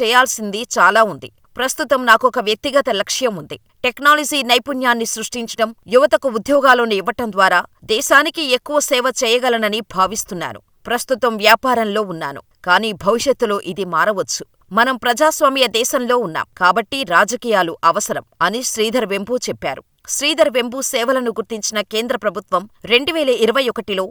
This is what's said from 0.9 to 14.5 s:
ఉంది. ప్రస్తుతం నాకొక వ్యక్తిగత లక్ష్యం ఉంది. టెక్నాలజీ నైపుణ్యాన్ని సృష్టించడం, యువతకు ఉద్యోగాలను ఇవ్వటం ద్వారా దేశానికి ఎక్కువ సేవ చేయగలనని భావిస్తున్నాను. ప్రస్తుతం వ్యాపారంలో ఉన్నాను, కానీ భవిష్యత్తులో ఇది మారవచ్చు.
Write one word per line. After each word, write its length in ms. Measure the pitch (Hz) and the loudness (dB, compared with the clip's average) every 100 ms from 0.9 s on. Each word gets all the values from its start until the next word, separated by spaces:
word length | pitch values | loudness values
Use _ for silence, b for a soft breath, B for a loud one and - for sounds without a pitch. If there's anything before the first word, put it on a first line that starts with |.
| 214 214 | 4 2
ఉంది. 180 | 139 123 _ _ - | -2 -14 _ _ -6
ప్రస్తుతం 440 | 262 - 294 262 247 | -4 -4 -2 0 4
నాకొక 320 | 226 247 247 208 | 4 2 0 -2
వ్యక్తిగత 400 | 214 285 277 269 196 | -2 -2 0 0 -2
లక్ష్యం 340 | - - 254 180 | -4 -2 -4 -4
ఉంది. 160 | 147 - _ _ | -10 -16 _ _
టెక్నాలజీ 560 | 247 240 285 302 277 285 240 | -6 0 2 2 2 -2 2
నైపుణ్యాన్ని 560 | 247 269 262 254 233 220 | 0 0 -2 0 0 -2
సృష్టించడం, 580 | 220 214 247 226 - 226 - - | -6 -8 -8 -8 -4 -4 -6 0
యువతకు 340 | 240 294 311 269 220 | 4 4 2 0 -4
ఉద్యోగాలను 560 | 262 285 262 247 233 196 | 0 4 6 4 2 -2
ఇవ్వటం 280 | 190 247 226 190 | -2 -4 -4 2
ద్వారా 240 | 185 180 - _ - | 2 2 -2 _ -4
దేశానికి 520 | 220 - 285 302 330 277 247 | -4 4 4 4 -2 -2 -2
ఎక్కువ 220 | - 294 - | 0 -2 0
సేవ 160 | 247 254 - | 0 0 -2
చేయగలనని 580 | 226 247 254 226 214 220 202 | 0 2 2 0 0 -2 -4
భావిస్తున్నాను. 680 | 185 185 160 - 175 143 104 _ _ - | -2 -2 -2 -8 -8 -8 -12 _ _ -6
ప్రస్తుతం 460 | 233 - 247 240 220 | -4 -2 -2 0 2
వ్యాపారంలో 580 | 208 226 262 233 214 208 196 | 4 4 4 0 0 -2 -4
ఉన్నాను, 280 | 160 143 135 - _ 180 | -6 -8 -10 -18 _ 2
కానీ 220 | 185 220 180 190 | 2 2 -2 -2
భవిష్యత్తులో 520 | 226 269 240 220 202 160 | 0 0 0 -2 -2 -6
ఇది 140 | 185 180 | -6 -2
మారవచ్చు. 500 | 160 190 190 147 - - | 0 2 0 -4 -8 -12